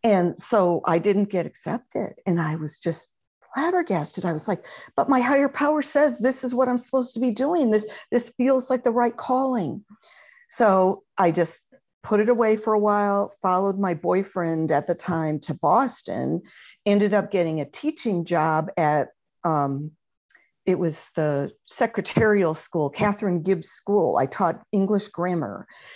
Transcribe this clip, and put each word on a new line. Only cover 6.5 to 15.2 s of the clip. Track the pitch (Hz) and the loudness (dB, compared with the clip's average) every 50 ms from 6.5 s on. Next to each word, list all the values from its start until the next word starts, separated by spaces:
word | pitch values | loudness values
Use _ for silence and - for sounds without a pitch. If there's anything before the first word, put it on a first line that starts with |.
| 247 | 0
what | 240 262 247 | 0 0 0
I'm | 247 247 | 0 -2
supposed | 240 - - 269 247 240 - | -4 -2 -2 -2 -2 -2 -4
to | 226 | -2
be | 247 254 | -2 -2
doing. | 214 208 262 285 349 349 285 226 | 0 0 -2 0 0 2 2 2
This, | 214 214 208 - - - - _ | 2 2 0 -2 -14 -16 -10 _
this | - 240 233 - - - | -2 -2 -2 -2 -4 0
feels | 247 262 269 262 247 - | 2 2 2 2 2 0
like | 254 254 254 | -4 0 0
the | 247 | 0
right | 226 240 240 240 233 - | 2 2 0 0 -2 -6
calling." | - - 254 254 269 262 254 240 233 - - 202 - _ 208 _ _ - - - - - _ _ _ _ | -4 -2 0 0 0 0 -2 -2 -2 -4 -6 -8 -12 _ -20 _ _ -20 -20 -20 -20 -20 _ _ _ _
So | - - 240 214 190 190 185 185 196 - _ _ _ - | -2 2 4 4 6 6 4 2 2 -2 _ _ _ 2
I | 196 175 | 2 2
just | 185 185 170 165 - - _ _ _ _ _ _ _ _ - | 4 2 0 -2 -2 -14 _ _ _ _ _ _ _ _ -6
put | - 214 202 | 0 0 2
it | 214 220 | 4 2
away | 247 226 233 220 220 | 2 2 4 2 2
for | 214 214 226 214 | 0 2 0 0
a | 214 | 2
while, | 208 208 208 208 208 202 202 202 202 - - _ | 2 2 2 2 2 2 0 0 -2 -4 -6 _
followed | - 190 185 185 196 196 190 190 | -2 0 2 2 2 0 0 0
my | 196 185 175 | -2 -2 -2
boyfriend | 151 - 175 180 185 196 196 - 185 170 165 165 160 160 151 | -2 0 0 0 0 0 -2 -4 -4 -2 -2 0 -2 0 0
at | 156 143 151 - | 0 0 0 -2
the | 170 | -4
time | 160 - - 175 165 | -4 -2 -4 -2 -2